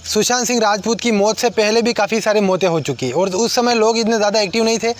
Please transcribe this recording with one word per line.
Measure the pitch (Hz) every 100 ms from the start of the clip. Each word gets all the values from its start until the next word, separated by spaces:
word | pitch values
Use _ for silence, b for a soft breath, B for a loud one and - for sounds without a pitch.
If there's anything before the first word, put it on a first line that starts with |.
| -
सुशांत | 214 208 247 240
सिंह | 240
राजपूत | 214 208 214 233
की | 240
मौत | 208 202 220
से | 247
पहले | 208 208 226
भी | 226
काफ़ी | 220 202 220
सारी | 214 208
मौतें | 196 185 185
हो | 165
चुकी | 147 123 127
और | 143 190
उस | 180 233 -
समय | 240 233
लोग | 214 226
इतने | 220 233
ज़्यादा | 208 214
active | 202 226
नहीं | 226 226
थे, | 226